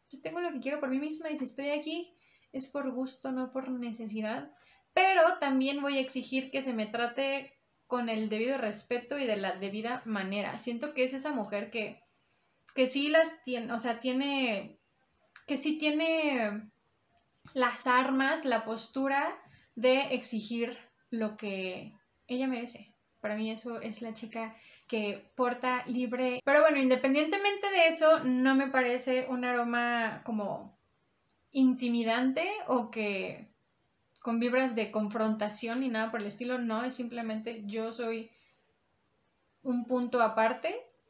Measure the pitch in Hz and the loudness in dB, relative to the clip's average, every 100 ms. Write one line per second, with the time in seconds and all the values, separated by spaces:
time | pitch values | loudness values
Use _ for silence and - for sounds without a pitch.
0 | _ 269 320 330 349 294 262 302 277 262 | _ -12 -8 -4 -4 -4 -4 -2 0 0
1 | 302 311 320 302 254 - 285 294 311 330 | -2 -6 -6 -4 -6 -6 -4 -2 -2 -6
2 | 349 _ _ _ _ 269 262 285 262 240 | -8 _ _ _ _ -10 -8 -6 -4 -4
3 | 262 - 269 254 254 262 262 254 240 226 | -6 -6 -6 -4 -4 -6 -6 -6 -6 -8
4 | 220 214 214 240 285 - _ - _ - | -6 -4 -4 -4 -8 -18 _ -20 _ 4
5 | 381 370 330 359 285 262 262 277 277 269 | 6 8 6 6 2 2 2 0 0 0
6 | 262 262 - 262 262 269 262 226 214 233 | 0 -4 -2 -2 -2 -4 -2 -2 -2 -2
7 | 233 233 269 277 269 _ _ _ - 247 | -2 0 -2 -2 -6 _ _ _ -4 -2
8 | 233 220 214 214 240 269 226 208 - 240 | 0 0 0 0 0 0 -2 -4 -4 -4
9 | 240 285 254 202 190 185 196 208 226 254 | -2 -2 0 0 0 -4 -6 -4 -4 -6
10 | 226 214 190 202 196 240 247 233 294 285 | -4 -4 -2 -2 -4 -6 -6 -6 -4 0
11 | 254 269 294 269 202 202 214 233 208 - | 0 0 -4 -4 -4 -4 -6 -6 -8 -10
12 | _ _ _ _ _ _ _ - 254 277 | _ _ _ _ _ _ _ 2 2 2
13 | 294 320 320 - - 254 - 240 233 226 | 4 4 4 0 -6 -6 -4 -4 -2 -2
14 | 254 254 285 277 254 202 - - _ _ | -2 0 0 0 0 -2 -6 -14 _ _
15 | _ _ _ - - 277 311 311 302 302 | _ _ _ -16 -6 -2 0 0 0 2
16 | 330 320 302 262 214 208 220 _ _ _ | 2 2 2 0 -2 -4 -10 _ _ _
17 | _ _ _ _ - 262 247 - 269 247 | _ _ _ _ -10 0 0 0 2 4
18 | 254 262 269 320 285 226 214 220 - 269 | 4 2 2 0 0 0 0 -6 -6 -2
19 | 269 277 311 349 - - _ - 247 262 | 0 0 0 -6 -16 -20 _ 0 4 4
20 | 277 247 - 220 - 233 233 - - _ | 2 -2 -2 -4 -4 -4 -4 -6 -18 _
21 | - 226 214 214 208 190 185 180 - - | -10 -4 -4 -4 -8 -6 -6 -8 -12 -20
22 | _ _ - 254 262 233 240 - 208 _ | _ _ -8 -4 -2 -2 -6 -12 -16 _
23 | _ _ 214 214 220 220 247 226 233 214 | _ _ -6 -4 -4 -6 -8 -8 -8 -8
24 | 226 220 220 226 220 220 - - - 226 | -10 -10 -10 -8 -10 -12 -20 -20 -6 -2
25 | 208 196 - - 247 247 254 247 - 247 | -2 -4 -8 -2 0 0 -2 -2 -2 -2
26 | 247 247 254 247 - 294 311 285 262 254 | -2 0 0 0 4 8 8 6 6 6
27 | 269 285 302 392 403 403 403 381 330 320 | 4 4 4 2 2 0 0 6 6 8
28 | 311 320 254 254 262 269 269 262 247 247 | 6 6 4 4 4 4 4 2 2 0
29 | 262 254 254 247 247 247 240 240 240 240 | 0 0 0 -2 0 0 0 0 0 0
30 | 220 - - 220 202 156 196 _ _ _ | -2 -4 -4 -4 -2 -4 -8 _ _ _
31 | _ _ _ _ _ 277 262 247 240 233 | _ _ _ _ _ 4 6 6 2 2
32 | 226 233 262 269 359 427 - 247 220 226 | 2 2 2 2 -2 -4 0 0 0 -2
33 | 208 196 180 - - _ _ _ _ _ | -2 -2 -4 -10 -16 _ _ _ _ _
34 | _ _ - 233 240 254 262 226 208 220 | _ _ -2 0 2 2 2 0 -2 -2
35 | 208 220 220 214 208 208 233 240 262 220 | -2 0 0 0 -2 -4 -4 -2 -2 -2
36 | 220 226 202 - 247 254 233 220 254 254 | -2 -4 -6 -6 -4 -2 -2 -2 -4 -4
37 | 240 233 226 220 226 226 202 220 226 233 | -6 -6 -6 -4 -6 -8 -8 -6 -6 -4
38 | 233 226 226 _ _ _ _ _ _ _ | -4 -4 -8 _ _ _ _ _ _ _
39 | _ _ _ _ _ _ 269 247 233 254 | _ _ _ _ _ _ -2 -2 0 -2
40 | 240 240 220 220 220 247 320 440 - _ | 0 2 2 4 0 0 -4 -6 -12 _